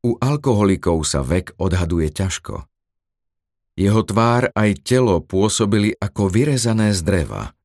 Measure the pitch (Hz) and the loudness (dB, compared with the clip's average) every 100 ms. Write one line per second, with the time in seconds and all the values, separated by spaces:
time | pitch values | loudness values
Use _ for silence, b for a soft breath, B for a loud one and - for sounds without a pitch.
0 | 120 117 127 147 139 107 101 95 - 82 | -2 -2 -2 -2 0 2 2 2 0 0
1 | 76 71 65 87 - - 92 90 85 87 | 0 -4 0 -2 -2 -6 -2 0 0 -2
2 | 78 - 95 - - - - _ _ _ | -2 -2 -6 -6 -10 -12 -14 _ _ _
3 | _ _ _ _ _ _ _ - 98 107 | _ _ _ _ _ _ _ -2 2 2
4 | - 104 117 120 123 - 107 98 - 127 | 2 2 2 2 0 0 0 0 0 2
5 | 123 85 - 95 104 - 107 104 104 - | 2 0 0 0 0 0 0 2 0 -2
6 | 101 - 101 98 147 135 117 110 107 98 | -6 -2 0 2 0 0 0 0 0 0
7 | 82 95 71 50 50 _ | 0 0 -2 -6 -10 _